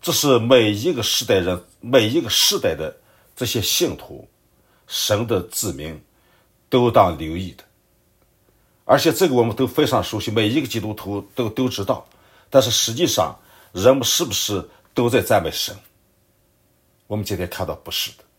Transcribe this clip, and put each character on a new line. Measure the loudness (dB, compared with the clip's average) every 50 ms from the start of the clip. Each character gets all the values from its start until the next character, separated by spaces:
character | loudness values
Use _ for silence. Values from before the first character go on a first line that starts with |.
这 | -4 -2 -2
是 | 0 2 4 4 4
每 | 4 6 6 6 6 4
一 | 0 0 -2 -2 -2
个 | -2 -2
世 | -2 -2 -4 0
代 | 2 2 2
人， | 2 0 -4 -4 -6 _ _ _
每 | -10 2 2 4 4 4
一 | 0 -2
个 | -2 0
世 | 0 2 2 2 0 0
代 | -2 -2 -4
的 | -2 -6 -10 -10 _ _ _ _ _ _ _ _
这 | -8 -6
些 | -4 -2 -2
信 | -2 0 0 0 0 -2 -4
徒， | -8 -14 -18 -20 -20 -20 -20 _ _ _ _ _ _ _ _ _ _ _
神 | _ -8 -6 -2 0 0 0 0
的 | 0 -2 -2 -4
子 | -4 -8 -8 -6 -6 -6
民 | -8 -10 -12 -12 -14 -18 _ _ _ _ _ _ _ _ _ _ _ _ _
都 | 2 2 2 4
当 | 6 4 4 4 2 -4
留 | -8 -8 -6
意 | -8 -8 -10
的。 | -12 -18 -20 _ _ _ _ _ _ _ _ _ _ _ _ _ _ _ _ _ _ _ _ _ _ _ _
而 | 4 4 4
且 | 6 2 2
这 | 4 2 2
个 | 4
我 | 4 2
们 | 2 2
都 | 0 -2 -2
非 | 2 0 0
常 | 2 2 -2 -2
熟 | -2 -6 -6
悉， | -6 -2 -2
每 | 0 0 2
一 | 0 0
个 | -2
基 | -2 -6 -6
督 | -6 -6 -10
徒 | -10 -8 -8 -8 -8 -8 -10 _
都， | -6 -6 -4
都 | -2 -2 -2 -2
知 | -2 -4 -4
道。 | -4 -4 -6 -6 _ _ _ _ _ _ _ _ _
但 | 4 4
是 | 4 4 0
实 | 0 -2 -2 -2
际 | -2 -2
上， | 0 0 0 -2 -2 -4 -12 _ _ -20 -20 -20 _ _
人 | 4 6 6 6
们 | 6 2
是 | -2 -2 -2 -2
不 | -4 -4
是 | -6 -4 -4 -4 -6 -6 -8 _ _ _ _ _
都 | 0 0 2
在 | 2 2 2
赞 | 2 2 2
美 | 2 0
神？ | -6 -6 -8 -8 -8 -12 _ _ _ _ _ _ _ _ _ _ _ _ _ _ _ _ _ _ _ _ _ _ _ _ _
我 | _ -6
们 | -6 -4
今 | -4 -4
天 | -6 -6 -6
看 | -6 -8 -6
到 | -8 -8
不 | -10 _ -10 -8
是 | -6 -6 -8 -10 _
的。 | _ _ _